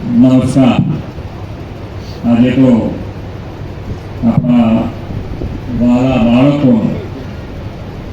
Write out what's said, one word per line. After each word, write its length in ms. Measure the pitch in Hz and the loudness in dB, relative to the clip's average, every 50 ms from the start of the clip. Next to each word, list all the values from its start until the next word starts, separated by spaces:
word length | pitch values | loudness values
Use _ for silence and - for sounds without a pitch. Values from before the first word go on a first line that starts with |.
| 120 120 120 | -4 0 4
નમસ્કાર. 680 | 117 127 127 262 - - - - - - 117 110 - - - - - - - - - - - - - - - - - - - - - - - - - - - - - - 120 | 6 6 6 6 4 4 2 2 4 4 4 4 2 2 0 -2 -4 -6 -8 -12 -12 -12 -12 -12 -12 -12 -12 -12 -12 -12 -12 -12 -12 -14 -12 -12 -12 -12 -12 -10 -4 0 2
આજે 220 | 120 117 123 127 | 4 4 4 4
તો 440 | - 135 131 123 117 107 101 - 90 92 - - - - - - - - - - - - - - - - - - - - - - - - - | 4 4 4 6 4 4 2 0 -4 -6 -8 -8 -10 -10 -12 -12 -12 -12 -12 -12 -12 -10 -10 -10 -10 -10 -10 -10 -10 -10 -10 -10 -8 -2 0
આપણા 600 | - - - - 240 - 120 - 226 226 240 240 240 - - - - - - - - - - - - - - - - 123 113 | 2 2 4 4 4 4 4 4 4 2 2 0 -2 -6 -8 -10 -8 -8 -8 -8 -8 -8 -8 -6 -8 -8 -8 -8 -6 -2 0
વહાલા 440 | 120 120 120 127 131 131 127 117 113 | 2 2 4 4 2 2 2 2 4
બાળકોનો 680 | 117 120 127 139 147 143 147 139 127 117 107 98 - - - - - - - - - - - - - - - - - - - - - - - - - | 4 4 4 4 4 4 4 4 4 4 4 2 0 -2 -4 -8 -10 -10 -10 -10 -12 -12 -12 -12 -12 -12 -10 -10 -10 -10 -12 -12 -12 -12 -12 -12 -10